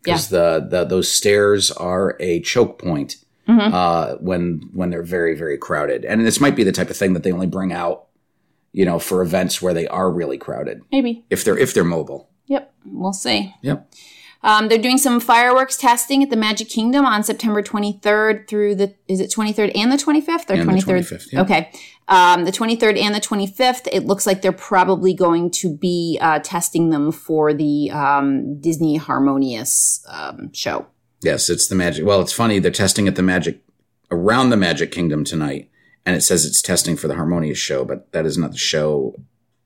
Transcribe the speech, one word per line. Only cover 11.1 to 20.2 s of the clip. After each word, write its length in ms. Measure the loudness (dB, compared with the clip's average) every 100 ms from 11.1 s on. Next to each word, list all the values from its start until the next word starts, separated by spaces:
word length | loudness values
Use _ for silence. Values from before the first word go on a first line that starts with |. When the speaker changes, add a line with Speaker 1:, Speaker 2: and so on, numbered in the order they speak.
| -4 -4
Speaker 1:
If 120 | -2
they're, 140 | 0 2
if 160 | 2
they're 100 | 2 0
mobile. 440 | 0 -6 -10 -16 _ -4
Speaker 2:
Yep. 240 | -4 -4 _ -16
We'll 280 | -8 -6
see. 420 | -6 -2 -2 -4 -8
Speaker 1:
Yep. 280 | -6 -6 -8 -20 -20 -20 -20 _
Speaker 2:
Um, 240 | 2 4 4
they're 100 | 2
doing 200 | 4 2
some 200 | 4 2
fireworks 580 | 4 4 6 4 2 0
testing 440 | 2 2 2 2
at 80 | 2
the 60 | 2
Magic 340 | 0 -2 -4
Kingdom 360 | -2 2 4 4
on 180 | 2
September 400 | 0 -2 -2 0
twenty-third 840 | -2 -2 -4 -2 0 2 2 0 -2
through 280 | -2 0 0
the, 180 | -2 -4 -4
is 120 | -2
it 120 | -2
twenty-third 400 | -2 -2 0 0
and 180 | 2 2
the 60 | 2
twenty-fifth 520 | 2 0